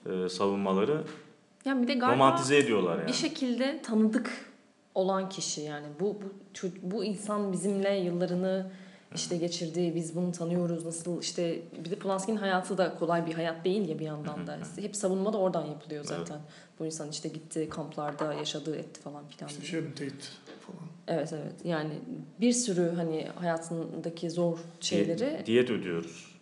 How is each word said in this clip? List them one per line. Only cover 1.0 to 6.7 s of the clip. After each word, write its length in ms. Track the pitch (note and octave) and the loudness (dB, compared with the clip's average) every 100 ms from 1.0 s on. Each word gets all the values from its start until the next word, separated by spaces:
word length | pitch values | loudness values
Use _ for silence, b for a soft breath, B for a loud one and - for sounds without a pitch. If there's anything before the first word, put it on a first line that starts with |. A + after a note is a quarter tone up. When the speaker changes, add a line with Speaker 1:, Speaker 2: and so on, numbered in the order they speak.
| D#3 B B B _ _ | -2 B B B _ _
Speaker 2:
Yani 180 | C4 C4+ | -2 2
bir 60 | A#3+ | 2
de 60 | |
galiba 180 | C4+ B3 | 4 4
Speaker 1:
romantize 420 | C3+ C3+ C3+ C3+ C#3+ | 8 8 8 6 6
ediyorlar 420 | B2 G#2+ F2+ E2+ | 8 4 4 2
yani. 100 | - | 0
Speaker 2:
bir 40 | |
şekilde 720 | B3 D#4 D4 B3+ A#3 C4 D#4 | 0 0 0 -2 2 0 0
tanıdık 480 | - G#3+ G#3+ A3 - - - - - _ _ | 2 4 6 4 0 -8 -12 -20 -20 _ _
olan 340 | - F#3+ F#3+ F#3 | 0 2 2 0
kişi 320 | - - - | -4 -4 -4
yani. 260 | D3+ D3 D3 D3 | -6 -6 -8 -2
Bu, 40 | |
bu 540 | G3 G3+ G3 - - - | -2 0 -8 -12 -16 -6
ço-, 120 | F#3+ | -6